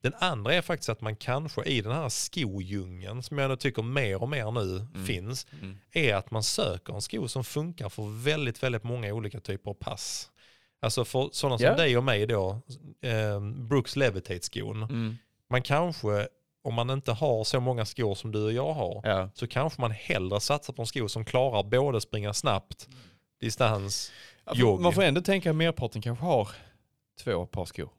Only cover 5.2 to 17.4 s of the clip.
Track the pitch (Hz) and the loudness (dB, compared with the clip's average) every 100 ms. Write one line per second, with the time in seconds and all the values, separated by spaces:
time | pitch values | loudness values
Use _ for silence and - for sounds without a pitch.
5.2 | 98 127 - 147 95 98 _ - 143 98 | -4 -8 -10 -12 -12 -14 _ 0 2 2
6.2 | - 110 104 - - 87 - 104 - - | 0 -2 -2 0 0 -2 -6 -8 -6 -4
7.2 | 123 131 123 - 160 170 104 - 104 107 | -4 -4 -4 -4 -4 -6 -8 -6 -8 -2
8.2 | 127 151 135 113 131 117 110 123 110 107 | 0 0 0 -2 -2 -2 -2 -4 -4 -4
9.2 | 107 113 - 101 - 98 - - - - | -6 -8 -6 -6 -6 -8 -8 -6 -6 -8
10.2 | - _ - _ _ _ 117 120 120 131 | -10 _ -20 _ _ _ -2 0 0 0
11.2 | 139 - 143 120 127 220 160 120 131 107 | 0 0 0 4 6 6 6 4 4 2
12.2 | 107 113 95 104 - 131 - - 131 113 | 2 2 0 -2 -8 -18 -18 -10 -4 0
13.2 | 107 101 101 127 120 139 117 - 135 98 | 0 0 -4 -6 2 2 2 2 2 2
14.2 | - 90 - 107 104 107 110 113 113 113 | -4 -6 -6 -6 -6 -6 -4 -2 -4 -6
15.2 | _ _ _ 123 120 139 175 160 104 104 | _ _ _ 0 2 2 2 0 0 2
16.2 | 107 _ _ _ - 117 120 135 139 110 | 0 _ _ _ -4 -2 0 0 -2 0
17.2 | 147 113 | 2 2